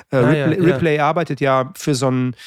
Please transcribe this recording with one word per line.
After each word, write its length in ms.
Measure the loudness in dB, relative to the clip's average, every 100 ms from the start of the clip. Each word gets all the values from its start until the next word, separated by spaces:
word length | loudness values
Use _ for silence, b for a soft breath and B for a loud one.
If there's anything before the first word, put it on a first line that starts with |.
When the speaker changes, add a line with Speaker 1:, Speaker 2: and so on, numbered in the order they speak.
| -4
Speaker 1:
Äh, 60 | 0
Speaker 2:
Ah, 160 | 2
ja, 120 | 2 0
Speaker 1:
Ripley, 220 | 0 0
Speaker 2:
ja. 60 | 2
Speaker 1:
Ripley 240 | 0 0
arbeitet 420 | 0 0 -4 -2
ja 300 | 0 0 -2 -6
für 200 | -4 -2
so 160 | 0
ein, 240 | 0 -2 -6